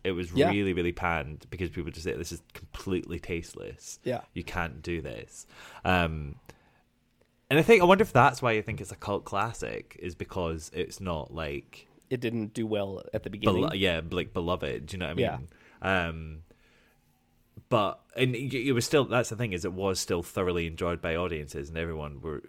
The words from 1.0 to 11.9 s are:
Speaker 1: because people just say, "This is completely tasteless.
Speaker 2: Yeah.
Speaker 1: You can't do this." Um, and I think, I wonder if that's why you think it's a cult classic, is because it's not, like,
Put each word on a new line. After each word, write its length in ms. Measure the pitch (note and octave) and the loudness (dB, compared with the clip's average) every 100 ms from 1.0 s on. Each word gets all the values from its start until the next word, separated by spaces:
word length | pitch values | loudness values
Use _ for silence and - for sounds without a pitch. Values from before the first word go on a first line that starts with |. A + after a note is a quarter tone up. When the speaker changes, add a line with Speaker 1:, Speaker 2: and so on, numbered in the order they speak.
| F2 E2 C#2+ D2+ - | 0 0 -2 -10 -12
Speaker 1:
because 180 | F2 F2 | -6 -6
people 220 | E2+ D#2+ | -4 -8
just 140 | D#2 | -6
say, 100 | E2+ | -4
"This 180 | - E2+ | -4 -6
is 80 | E2+ - | -10 -14
completely 640 | - - - - F#2 - E2+ | -20 -16 -10 -2 -2 -2 -8
tasteless. 800 | - E2+ E2+ - G1+ - - - | -6 -6 -6 -12 -12 -14 -16 -10
Speaker 2:
Yeah. 180 | - A#2+ - | -6 -6 -6
Speaker 1:
You 120 | - | -10
can't 360 | E2+ F2+ E2 C2 | -6 -4 -4 -6
do 220 | E2+ E2+ | -6 -6
this." 440 | C#2 A1+ - - - - - - | -6 -10 -14 -18 -20 -20 -20 -4
Um, 520 | F2 F#2 E2+ D#2+ D2 D2+ - - _ _ _ _ _ _ _ _ - | 2 4 2 0 -8 -12 -18 -20 _ _ _ _ _ _ _ _ 2
and 80 | D3 | 4
I 40 | |
think, 200 | E3 A3+ | 8 10
I 20 | |
wonder 180 | F3+ G3 | 10 8
if 100 | G#3+ | 8
that's 280 | B2+ C3+ B2+ | 8 8 6
why 120 | B2 | 2
you 100 | A2 | 2
think 180 | G#2 G#2 | 0 -6
it's 120 | G2+ | -8
a 40 | F#2+ | -8
cult 280 | - G2+ - | -2 -2 -2
classic, 680 | G2 A2 A#2 A#1 A1 - - | -2 -2 -4 -6 -6 -10 -12
is 160 | F#2 | -10
because 560 | E2+ - F#2+ E2+ E2 D#2 | -8 -8 -4 -2 -4 -6
it's 280 | - F2 - | -6 -6 -6
not, 340 | F#2+ D#2+ B1 | -4 -4 -4
like, 540 | C2 D#2 C#2+ - - - | -6 -6 -6 -10 -18 -20